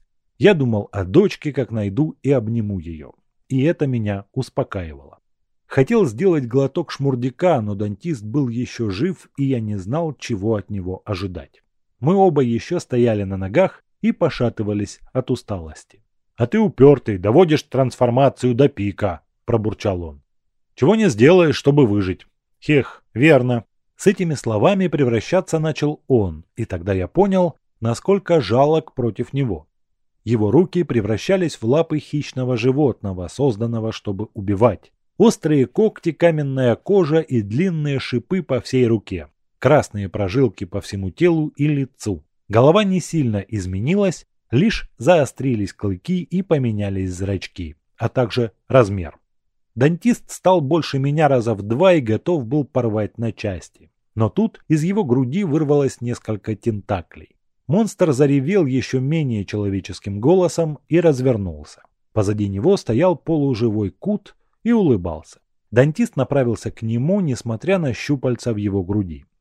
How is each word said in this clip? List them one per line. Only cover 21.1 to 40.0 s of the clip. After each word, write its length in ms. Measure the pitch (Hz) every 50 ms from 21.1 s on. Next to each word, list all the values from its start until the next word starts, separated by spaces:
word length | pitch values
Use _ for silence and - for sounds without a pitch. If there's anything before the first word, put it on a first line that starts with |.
сделаешь, 460 | 117 101 117 147 185 185 170 151 131
чтобы 300 | - - 139 143 147 135
выжить». 400 | 107 101 104 95 90 92 - - _ _ _ _ _ _ _
«Хех, 440 | - - 151 139 113 - - - _ _ -
верно». 520 | 113 135 160 151 131 123 127 123 117 - _ _ _ _ _ _
С 100 | - -
этими 280 | 190 208 - 185 165 151
словами 540 | - - 120 110 104 113 175 202 190 190 170
превращаться 720 | 151 147 139 120 117 110 - - 165 185 - - - 160
начал 440 | 156 160 147 - 147 147 151 - _ -
он, 360 | 135 117 101 90 78 78 - _ _
и 80 | - 110
тогда 280 | - 95 85 85 101 98
я 140 | 92 90
понял, 500 | 85 - 165 196 202 190 185 180 165 - _ _ _ _ -
насколько 600 | 110 113 117 - - - 202 196 - - 170 160
жалок 540 | 117 92 110 127 139 151 160 160 156 - _
против 380 | - 120 117 101 - 120 - -
него. 360 | 139 139 117 92 78 - _ _ _ _ _ _ _ _ _ _ _ -
Его 260 | 107 120 110 107 101
руки 320 | 101 156 190 - - 180 170
превращались 800 | - 131 117 98 101 110 101 - - 190 190 180 151 - -
в 40 | -
лапы 340 | 110 131 160 160 - 160 151
хищного 580 | - - - 151 131 - - 131 127 123 127
животного, 720 | 110 107 131 131 139 151 127 101 - - 101 92 90 87 82
созданного, 640 | - - 139 143 107 98 117 117 117 113 110 110 107
чтобы 360 | - - 107 98 95 107 - -
убивать. 600 | - 98 92 101 92 117 120 92 - _ _ _ _ _ _ _ -
Острые 480 | 196 226 - - - 160 156 143 127
когти, 460 | 120 - - 220 214 214 - - 170 147
каменная 640 | - 170 170 165 151 147 139 135 135 131 120 117
кожа 440 | - - - 196 196 175 139 156 160
и 240 | 156 - 135 117 101
длинные 560 | 101 107 135 185 190 170 156 147 147 139 127
шипы 440 | - - - 120 - - 185 190 165
по 180 | - 135 120
всей 260 | - - - 127 123
руке. 420 | 110 117 104 - - 98 85 76 - _ _ _ _ _ -
Красные 500 | - 127 131 135 107 - - 104